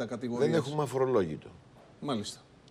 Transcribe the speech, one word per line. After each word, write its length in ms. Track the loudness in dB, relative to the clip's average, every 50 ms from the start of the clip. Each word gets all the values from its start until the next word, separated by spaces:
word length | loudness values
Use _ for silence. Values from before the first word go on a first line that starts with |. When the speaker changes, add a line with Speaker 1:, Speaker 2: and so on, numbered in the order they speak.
| -6
Speaker 1:
κατηγορίας; 460 | -6 -6 -6 -6 -4 0 2 2 4
Speaker 2:
δεν 80 | 4 2
έχουμε 240 | 0 0 -2 -2
αφορολόγητο. 640 | -2 0 0 2 2 4 4 4 4 2 -2 -6 -10 -14 -18 -20 -20 -20 -20 -20 -20 -20 -14 -8
Speaker 1:
Μάλιστα. 400 | -4 -4 -2 -2 -4 -6 -10 -14 -18 -20 -20 -20 -20 -20